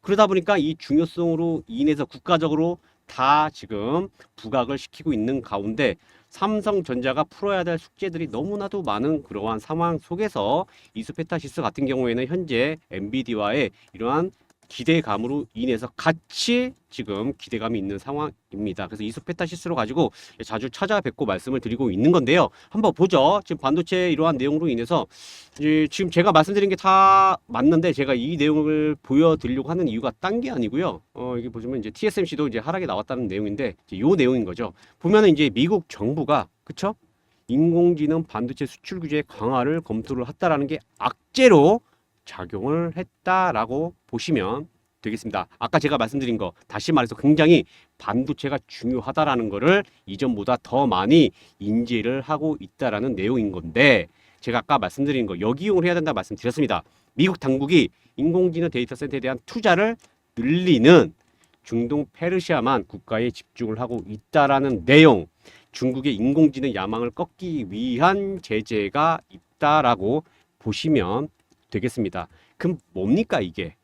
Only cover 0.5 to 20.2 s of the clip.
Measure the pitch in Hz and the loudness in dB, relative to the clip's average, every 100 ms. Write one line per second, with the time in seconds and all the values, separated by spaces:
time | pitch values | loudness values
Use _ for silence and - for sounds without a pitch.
0.5 | 202 - 165 - 294 339 - 170 165 170 | 0 0 -4 -2 0 0 -2 -2 0 -2
1.5 | 160 - 170 143 147 143 127 - 170 160 | -4 -6 -2 0 0 -4 -8 -2 0 2
2.5 | 151 165 175 _ _ _ - 131 147 151 | 0 -2 -4 _ _ _ -2 2 4 2
3.5 | - 101 107 107 156 196 _ _ _ 113 | -4 -10 -6 -2 -2 -4 _ _ _ -4
4.5 | 131 120 135 - - 160 123 110 135 117 | -2 -2 -4 -10 -12 -6 -2 -2 -4 -6
5.5 | 101 101 110 135 92 _ _ _ - 196 | -6 -6 -2 -2 -2 _ _ _ -6 -4
6.5 | 214 208 202 165 127 131 131 156 - 202 | -2 -2 -4 -4 -4 -4 -2 -4 -4 -4
7.5 | 196 175 165 - _ 196 170 160 110 165 | -2 -2 -6 -8 _ -8 -6 -8 -6 -6
8.5 | 202 196 202 160 104 131 156 - 104 107 | -6 -8 -8 -4 -2 0 -2 -4 -8 -6
9.5 | 110 - 160 170 160 - 170 214 135 101 | -6 -6 -4 -2 -2 -8 -6 -4 -2 0
10.5 | 143 185 _ _ - 110 - 160 170 143 | 0 -2 _ _ -14 -12 -10 -6 -6 -8
11.5 | - 123 95 135 131 123 117 127 175 170 | -6 -6 -2 -4 -2 -2 -2 -4 -6 -4
12.5 | 117 135 156 _ 95 101 131 123 110 104 | -2 -2 -4 _ -12 -6 -6 -4 -4 -2
13.5 | 127 120 _ _ 92 113 143 180 - _ | 0 -2 _ _ -8 -4 -2 -4 -8 _
14.5 | _ _ - 123 160 131 101 117 143 139 | _ _ -10 0 0 0 -4 -4 -6 -8
15.5 | 110 127 113 120 _ 160 165 _ - - | -8 -4 -4 -6 _ -4 -4 _ -8 -2
16.5 | 240 254 262 _ - 104 98 117 139 - | 0 -2 -8 _ -14 -8 -6 -6 -8 -8
17.5 | 117 110 113 95 101 127 143 151 - _ | -8 -4 -4 -6 -8 -8 -8 -8 -10 _
18.5 | 98 104 90 92 104 107 113 - 170 170 | -8 -8 -6 -10 -8 -10 -10 -12 -8 -8
19.5 | 170 175 165 107 135 131 - | -8 -6 -4 -4 -2 -2 -4